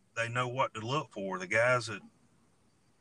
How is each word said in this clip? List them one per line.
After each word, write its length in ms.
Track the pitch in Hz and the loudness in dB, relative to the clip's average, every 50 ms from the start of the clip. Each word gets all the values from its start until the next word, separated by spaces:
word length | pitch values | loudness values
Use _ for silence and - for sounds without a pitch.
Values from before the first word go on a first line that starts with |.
| _ _ _ | _ _ _
they 120 | 117 117 117 | -4 -4 -2
know 200 | 117 123 127 123 | 0 -2 -2 0
what 260 | 123 127 131 117 - | 0 0 -2 -2 -2
to 60 | 113 | -4
look 320 | 110 110 127 156 147 - | -4 -2 -2 -2 -2 -4
for. 260 | - 110 98 95 92 90 | -6 -8 -6 -4 -4 -4
The 80 | 92 | -4
guys 400 | 90 107 110 117 123 127 123 113 | 0 2 4 6 6 4 4 2
that 160 | 113 107 95 - - - _ _ _ _ _ _ _ _ _ _ _ _ _ _ _ _ _ | -2 -6 -10 -10 -14 -20 _ _ _ _ _ _ _ _ _ _ _ _ _ _ _ _ _